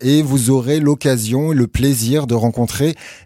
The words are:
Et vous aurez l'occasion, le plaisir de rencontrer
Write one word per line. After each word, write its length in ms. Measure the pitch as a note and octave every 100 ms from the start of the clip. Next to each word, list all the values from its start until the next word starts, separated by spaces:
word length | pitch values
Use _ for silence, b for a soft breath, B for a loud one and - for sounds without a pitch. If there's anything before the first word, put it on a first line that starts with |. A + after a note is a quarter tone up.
Et 220 | B2+ D3+
vous 260 | D3+ C3+ A#2
aurez 300 | C3+ A#2+ D3+
l'occasion, 720 | D3 D3 D3 B2+ G#2+ B2+ D#3
le 160 | D3+ A#2+
plaisir 580 | - C3+ C3 A2+ D3 C3+
de 80 |
rencontrer 640 | A#2 A#2 A2+ A#2 - D3 D#3+ B B